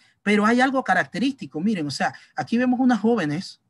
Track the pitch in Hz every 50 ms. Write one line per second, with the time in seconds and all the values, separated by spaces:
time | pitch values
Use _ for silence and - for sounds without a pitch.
0 | _ _ _ _ _ 196 208 208 208 220 240 247 254 277 262 262 247 - 185 180
1 | - - - - 233 285 269 - - 143 - 151 170 220 220 175 151 143 139 -
2 | 190 165 - - - _ _ - 151 - 226 240 254 254 247 226 269 247 247 196
3 | 190 226 240 220 165 147 147 165 - - - _ _ _